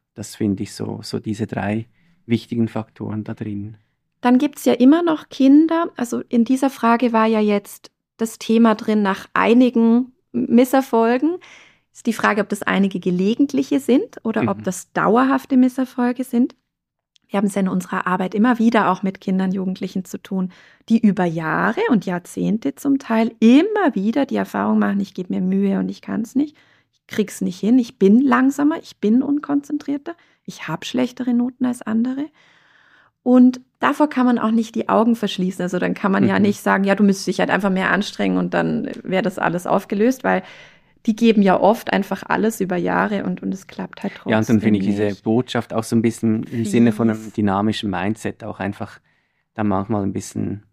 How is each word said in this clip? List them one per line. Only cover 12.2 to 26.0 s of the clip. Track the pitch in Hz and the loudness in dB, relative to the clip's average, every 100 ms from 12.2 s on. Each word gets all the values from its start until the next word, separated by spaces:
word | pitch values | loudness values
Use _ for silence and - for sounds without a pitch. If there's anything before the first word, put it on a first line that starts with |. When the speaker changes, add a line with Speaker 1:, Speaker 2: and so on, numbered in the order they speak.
| 208 208 | 0 0
Speaker 2:
ob | 202 | -2
das | 208 | -4
einige | - 185 196 190 | -2 0 0 -2
gelegentliche | 185 180 190 240 285 262 269 285 | -2 0 0 0 0 0 -2 -2
sind | - 254 466 - | 2 0 0 -8
oder | 226 220 220 | -6 -2 -2
ob | 196 | -2
Speaker 1:
Mhm. | |
Speaker 2:
das | 107 185 - | -6 -8 -8
dauerhafte | 180 165 226 262 269 - 262 | -2 0 2 2 -2 0 2
Misserfolge | 254 254 254 - 247 247 | 2 0 -6 -2 -4 -2
sind. | 254 240 269 - _ _ _ _ _ _ _ | -4 0 -2 -4 _ _ _ _ _ _ _
Wir | 202 | -2
haben | 202 | -2
es | 202 | 0
ja | |
in | 190 | -2
unserer | 185 180 190 180 | -2 -4 -6 -2
Arbeit | 185 185 | -2 -2
immer | 208 240 240 | 0 2 4
wieder | 226 226 175 | 2 4 2
auch | 185 | 0
mit | 190 190 | -2 -6
Kindern, | - 190 190 | -4 -2 0
Jugendlichen | 190 185 185 190 185 185 | -2 -4 -6 -6 -8 -8
zu | - | -12
tun, | - 190 185 - - _ - | -8 -6 -6 -8 -20 _ -2
die | 226 | 2
über | 214 185 180 | 2 2 0
Jahre | 165 160 160 185 233 466 | -2 -4 0 0 0 0
und | 214 190 | 0 0
Jahrzehnte | 175 - - 175 214 277 | -6 -8 -6 -2 -2 -4
zum | - 285 269 | -4 -2 -2
Teil | - 226 226 - | 0 0 0 4
immer | 226 262 403 427 349 | 6 6 4 2 0
wieder | 202 202 254 | 0 -2 -2
die | 269 214 | -2 -2
Erfahrung | 190 202 208 214 | -4 -4 0 0
machen, | 208 202 | 0 -2
ich | 196 | -4
gebe | - 180 | -8 -6
mir | 196 | -4
Mühe | 185 196 196 190 | -2 0 0 0
und | 185 | -4
ich | 196 | -8